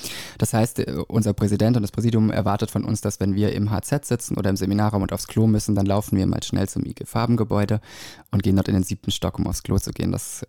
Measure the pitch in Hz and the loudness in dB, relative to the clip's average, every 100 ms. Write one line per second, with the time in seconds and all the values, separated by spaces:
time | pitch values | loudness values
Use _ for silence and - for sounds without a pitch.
0 | - - - - - 110 120 - - 67 | -12 -12 -12 -6 -2 0 0 -2 -4 -4
1 | - 110 107 - 101 101 110 120 101 - | -2 0 0 2 0 2 2 2 0 0
2 | 117 113 107 - 98 101 110 104 - 107 | 2 4 2 2 0 0 -2 -2 -2 -2
3 | 101 - 98 98 104 - 104 113 - 143 | -2 0 0 2 2 2 0 -2 -2 -2
4 | - 120 - - - 98 92 101 107 104 | -2 -4 -2 -2 0 0 0 2 2 2
5 | 95 101 - 110 110 107 - 101 98 98 | 0 -4 -2 2 4 4 2 2 2 0
6 | - 98 95 87 - 95 98 - - - | 2 2 2 0 -2 -2 -2 -4 -6 -8
7 | - 113 117 117 107 101 104 107 - - | -6 -2 2 2 2 2 2 0 -4 -16
8 | - - - 101 98 95 - 92 92 - | -18 -20 -2 0 4 2 4 2 2 -2
9 | - - 85 - - - - 98 - - | -4 -2 -2 -2 -2 -4 0 0 0 -2
10 | 90 92 - - | -2 -2 -6 -12